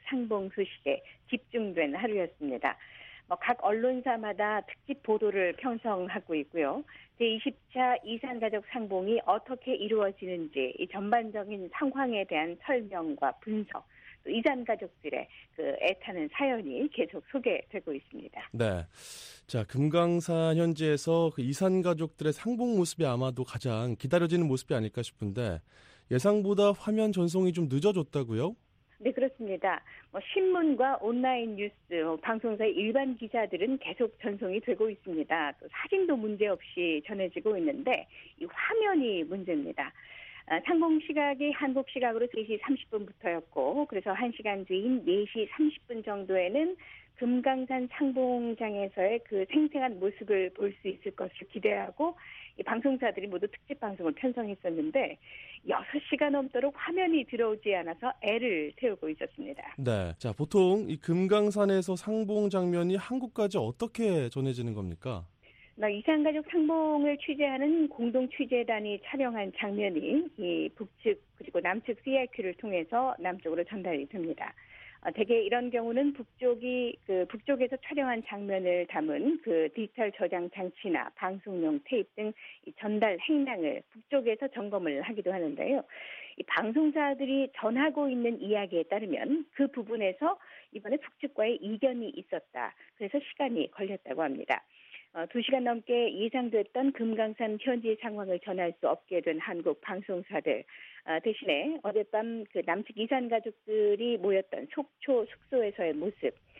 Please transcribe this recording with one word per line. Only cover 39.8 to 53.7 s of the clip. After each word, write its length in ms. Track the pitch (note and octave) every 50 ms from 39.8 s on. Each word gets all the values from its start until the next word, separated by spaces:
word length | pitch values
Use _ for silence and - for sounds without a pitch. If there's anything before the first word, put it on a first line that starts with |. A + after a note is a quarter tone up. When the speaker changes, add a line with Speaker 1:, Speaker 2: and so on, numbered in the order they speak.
| C#3 - - - - - - - - - - - -
Speaker 1:
아, 140 | - D#3+ F3 - -
상봉 320 | F4 D#4+ E4+ E4 D#4 D4+
시각이 520 | D#4 - D4 D4+ C#4+ C#4+ C#4+ B3+ C#4+ D4
한국 380 | C#4 - D4 C4+ B3+ C4+ C4 -
시각으로 380 | - C4 B3 A#3+ A3+ A3+ A#3+ A#3+
세 140 | - A3 G#3+
시 140 | G#3 A3 G#3
삼십 300 | - C4+ C4+ C4 - -
분부터였고, 960 | - G#3+ G#3 F#3 - _ - F3+ E3+ E3 E3 - - D3 B2+ C#3 F3 C#4+ D4 C#4+
그래서 240 | A#3 F#3+ - G#3
한 200 | F#3+ G#3 B3 A#3+ A3+ -
시간 280 | G#3+ G#3+ G3+ G3 F#3+
뒤인 380 | - F#3+ F#3+ G#3 B3 C4 B3 -
네 220 | - F3+ G3+ G#3
시 220 | G#3 - A3+ G#3+ - -
삼십 320 | - D#4 D4+ D4 - _ -
분 160 | A#3+ A3+ G#3
정도에는 760 | G#3+ G#3 G3+ F#3+ F#3 F#3+ F#3+ F3+ F#3 G#3+ C#4+ D#4+ F4+ F#4 - - - - - - _ _
금강산 720 | - B3 A#3+ B3 B3+ A#3+ C4+ C4 C4 B3+ B3+ C4 C4 B3+ B3
상봉장에서의 1300 | - - D4 C4+ B3 C4 B3+ B3 B3 A#3+ A#3+ A#3 A3+ - A#3 G#3+ G#3 G3+ G3+ G3 - - F3+ G3 A3+ A#3 A#3
그 200 | - A3 G3 F#3+ -
생생한 480 | - D4+ D4+ D4 D4+ C#4+ C4 B3+ G#3+ F3
모습을 520 | F#3+ G3+ G3 - A3 G#3 G#3 F#3+ F#3 F3+ -
볼 180 | - G3+ G3+ G3 -
수 60 | - G3
있을 240 | F#3+ - - G3
것을 200 | - - F3 F3 - - - -
기대하고 640 | - G#3 G3 G#3 G3+ G3 G3 F#3+ - - D4+ E4+ E4+ - - - - - - - - -
이 60 | -
방송사들이 640 | - A3+ A#3 A#3 C#4 C4 B3 B3+ A3+ - G3+ F#3 G#3
모두 200 | F#3 F3 F#3+ G#3
특집 320 | - - _ -